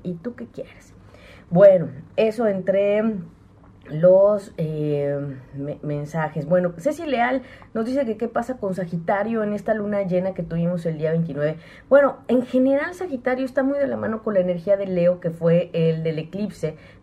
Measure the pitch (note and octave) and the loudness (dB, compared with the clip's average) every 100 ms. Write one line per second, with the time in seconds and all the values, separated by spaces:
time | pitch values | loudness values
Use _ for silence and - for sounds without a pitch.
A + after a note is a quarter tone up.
0 | F3+ E3+ A#3+ A#3+ - - - - - - | -10 -10 -10 -12 -14 -14 -16 -18 -20 -20
1 | - - - - - E3+ G3+ F#3 C3+ B2+ | -20 -20 -20 -20 0 8 8 8 2 -10
2 | - - A3 G#3+ A3 F#3+ F#3 G3 G3+ G#3 | -8 0 0 0 0 0 0 0 2 2
3 | A3+ G3+ E3 - - - - - - D3+ | 0 -4 -8 -18 -20 -20 -20 -20 -12 4
4 | F3 F#3+ G3+ G#3 - - D#3+ D#3 D3+ D3 | 6 8 8 4 -2 -6 -6 -2 -2 0
5 | C#3+ C#3+ C#3+ C3 B2+ C#3 C#3+ D3+ D3 D3 | -2 -2 -6 -10 -14 -10 -10 -8 -6 -6
6 | D3 E3 D3+ D#3+ - F3+ F3+ - C#4+ D4+ | -6 -4 -4 -4 0 2 2 -2 -4 -4
7 | D#4+ A#3+ A#3+ C4 B3+ - - A3+ A3+ C4 | -2 0 0 -2 -6 -18 -10 -6 -2 -2
8 | A#3 G#3+ A#3 A#3 A#3 B3+ G3+ F#3 F3 E3+ | -2 -4 -4 -4 -6 -6 -6 -4 -6 -4
9 | E3 G3 G#3+ A3+ G#3 G#3 G#3+ G#3+ G#3 G3+ | -2 -2 0 -2 -2 -4 -4 -4 -2 -2
10 | F#3+ F3+ F#3+ F#3 E3+ E3 E3+ F3+ E3+ D3+ | 0 -2 -2 -4 -6 -2 -2 -2 -4 -4
11 | D#3 E3 E3 C#3+ D3 D#3 - - - C4+ | -2 -2 -2 -2 -4 -4 -12 -18 4 4
12 | C#4 - - B3 A#3+ B3+ C4 C#4 D#4+ F4+ | 4 0 0 0 0 2 2 2 -2 -6
13 | F#4 C4 B3 B3+ C4 C#4 C4+ C#4+ C4+ A3 | -8 -6 -4 -2 -2 -2 -2 0 -2 -2
14 | G#3+ A3 A3 G3 F3+ F3 E3+ G3 F#3+ F#3 | -4 -4 -2 0 0 0 0 0 0 2
15 | F3 F3 E3+ E3 E3+ E3+ F3 E3+ E3 D#3+ | 2 2 -2 -2 2 2 2 0 0 0
16 | D#3+ D#3 E3 F#3+ G#3 - D#3 D#3 - - | -2 -4 -6 -6 -6 -6 -8 -8 -16 -8